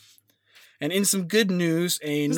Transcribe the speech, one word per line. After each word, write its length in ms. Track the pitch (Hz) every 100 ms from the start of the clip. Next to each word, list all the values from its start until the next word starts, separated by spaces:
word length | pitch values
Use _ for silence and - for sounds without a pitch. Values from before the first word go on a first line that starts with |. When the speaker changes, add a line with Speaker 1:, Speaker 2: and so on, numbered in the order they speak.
| - - _ _ _ - - -
Speaker 1:
And 140 | 147
in 100 | 185
some 200 | 202 196 170
good 240 | 214 208
news, 480 | 180 170 165 175 -
a 220 | 151 147
Speaker 2:
Isn't 100 | 147